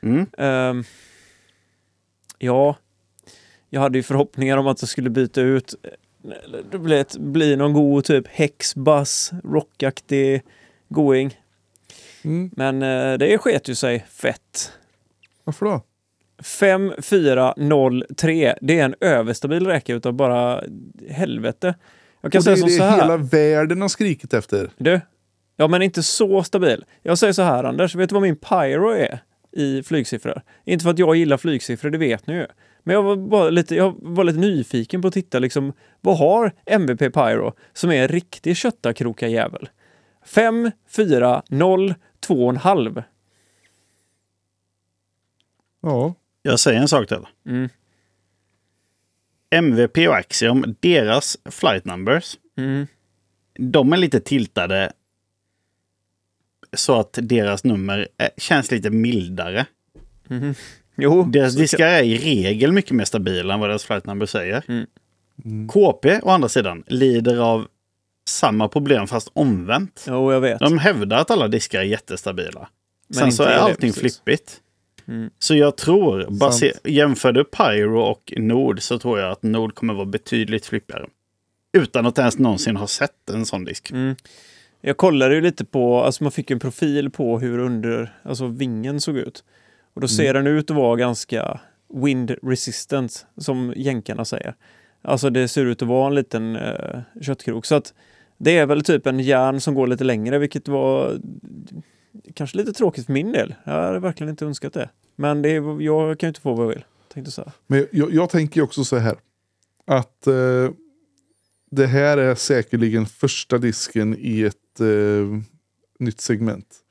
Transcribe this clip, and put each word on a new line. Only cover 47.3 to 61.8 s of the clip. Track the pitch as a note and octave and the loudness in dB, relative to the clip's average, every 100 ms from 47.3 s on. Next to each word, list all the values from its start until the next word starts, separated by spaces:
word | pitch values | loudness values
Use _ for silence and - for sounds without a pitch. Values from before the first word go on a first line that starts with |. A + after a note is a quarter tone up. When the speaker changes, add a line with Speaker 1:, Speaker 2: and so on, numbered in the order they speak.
| _ A#2+ | _ -8
Speaker 2:
Mm. | B2 B2+ - _ _ _ _ _ _ _ _ _ _ _ _ _ _ _ _ _ | -6 -6 -10 _ _ _ _ _ _ _ _ _ _ _ _ _ _ _ _ _
Speaker 1:
M | E3 D#3+ A#2 | 2 4 4
V | A#2+ | 4
P | - E3 | 4 4
och | F#2+ | 2
Axiom, | - - A#2+ C3 B2 G#2+ | 0 0 2 2 0 0
deras | F3 E3+ G#2+ B2 - - - | 2 4 4 0 -2 -8 -12
flight | - E3 F#2+ F#2 | -2 0 0 -4
numbers, | F2+ G2 D#3 - - _ - | -6 -2 -2 -2 -16 _ -8
Speaker 2:
Mm. | C3+ C3+ C#3+ _ _ _ _ _ _ - | -6 -4 -6 _ _ _ _ _ _ -8
Speaker 1:
de | B2+ D3 C3 | 0 4 4
är | F3 | 4
lite | E3+ A2+ | 2 0
tiltade | - C#3 G#2 - F2 F#2+ F#2+ - _ _ _ _ _ _ _ _ _ _ _ _ _ _ _ _ - | 0 -2 -2 -2 -2 -2 -2 -6 _ _ _ _ _ _ _ _ _ _ _ _ _ _ _ _ -12
så | - - A#2+ | -4 2 2
att | G#2 - | 0 -6
deras | A#2 A#2+ G2+ G2+ | 0 0 2 0
nummer, | B2+ G2+ G2 G2+ - - | 0 0 -2 -4 -6 -4
eh, | - - | -6 -4
känns | - D3+ C3+ | 0 0 0
lite | A#2+ G#2 | -2 0
mildare. | A2 A#2 A#2 F2 F#2 F2 G2+ C#3+ _ _ - - _ - | 0 0 0 -2 -8 -6 -4 -6 _ _ -20 -20 _ -12
Speaker 2:
Mhm. | B2 C#3+ C#3 - - _ - | -6 -6 -8 -12 -20 _ -2
Jo, | C#3 F3 | 4 4
Speaker 1:
Deras | F3 C#3 C3 | 4 4 4
Speaker 2:
så | C3 | 2
kan | |
Speaker 1:
diskar | D#3 - | 2 2